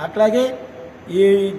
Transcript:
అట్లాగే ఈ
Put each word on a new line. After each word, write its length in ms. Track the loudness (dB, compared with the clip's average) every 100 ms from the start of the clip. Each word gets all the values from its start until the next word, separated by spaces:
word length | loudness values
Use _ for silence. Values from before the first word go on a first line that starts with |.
అట్లాగే 580 | -6 0 2 2 -2 -4 -14 -18 -18 -18 -6
ఈ 400 | 2 4 4 0